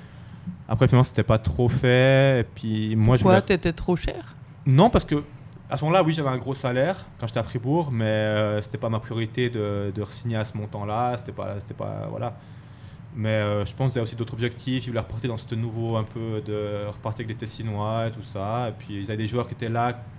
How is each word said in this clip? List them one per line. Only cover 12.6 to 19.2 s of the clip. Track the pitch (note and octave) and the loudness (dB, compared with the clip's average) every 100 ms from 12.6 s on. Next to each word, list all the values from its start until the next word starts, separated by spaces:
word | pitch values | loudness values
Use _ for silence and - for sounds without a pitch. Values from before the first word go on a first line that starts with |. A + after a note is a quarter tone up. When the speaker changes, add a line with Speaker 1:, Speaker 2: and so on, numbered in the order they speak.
| - - - - - A2+ | -20 -20 -20 -18 -14 -6
Speaker 1:
Mais, | A2 | 0
euh, | G#2+ G#2 G#2 G2+ | 0 2 0 -2
je | - | -2
pense | C3 | 0
qu'il | A#2+ | 0
y | |
a | |
aussi | A2+ A#2 | -4 -4
d'autres | A2+ | -8
objectifs. | A2 A#2+ A#2 B2+ B2+ A#2+ | -4 -4 -4 -4 -4 -2
Il | |
voulait | A2+ | -4
repartir | - A2 B2 | -4 -6 -6
dans | A2+ | -6
ce | - A2+ | -6 -4
nouveau | A#2 A2+ A2+ A2+ | -4 -4 -2 -2
un | |
peu | G#2 A#2 A2+ G#2+ G#2+ | -2 -6 -4 -6 -4
de | G#2 G#2 G2+ G#2 | -4 -4 -4 -6
repartir | G#2 A2+ G#2+ A2 | -6 -8 -6 -8
avec | |
des | A2 A2+ | -8 -8
Tessinois | - A2+ G#2 G#2+ A2+ A2+ | -8 -6 -4 -2 -2 -2
et | |
tout | A2+ | -6
ça. | - G2 G2 A#2 A2 | -12 -8 -4 -2 -4
Et | G#2+ | -6
puis, | - G2+ | -10 -10
ils | G2 | -6
avaient | |
des | G#2+ | -4